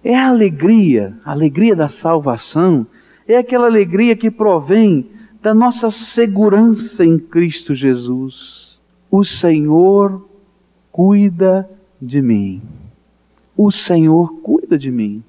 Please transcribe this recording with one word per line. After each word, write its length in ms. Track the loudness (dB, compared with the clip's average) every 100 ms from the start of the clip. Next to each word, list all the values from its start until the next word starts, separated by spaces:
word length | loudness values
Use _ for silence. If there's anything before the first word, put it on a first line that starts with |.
É 140 | 0 0
a 100 | 2
alegria, 840 | 2 0 0 2 4 4 0 -2 -10
a 80 | -10
alegria 420 | -2 -2 0 0
da 140 | 2 -2
salvação, 960 | -4 -2 -2 -2 -6 -6 0 2 0 -2 _ _ _ -2
é 120 | 0
aquela 300 | 0 0 2
alegria 500 | 2 0 0 0 0
que 120 | -2
provém 800 | -2 0 0 0 2 4 2 -4 -18 -20 _
da 120 | 0
nossa 360 | 2 2 0 -6
segurança 1160 | -6 -8 -2 -2 2 2 4 2 2 -6 0 2
em 120 | 2
Cristo 560 | -2 -2 -2 -4 -8
Jesus. 1040 | -4 -2 -2 -4 -8 -8 -14 -20 -20 -20 _ _ _ _
O 140 | -2
Senhor 1040 | 0 -2 -2 0 0 2 4 4 0 -4 -16 _ _ _ _ _ _
cuida 760 | -2 2 2 0 0 0 0 -4 -18 _ _
de 200 | -6 -2
mim. 400 | 0 -2 -2 -10 -16 -20 -20 _ _ _ _ _ _ -2
O 160 | -2
Senhor 720 | -2 -2 0 2 2 0 -6
cuida 360 | -4 -4 -2 -4
de 140 | -4
mim. 320 | -6 -6 -8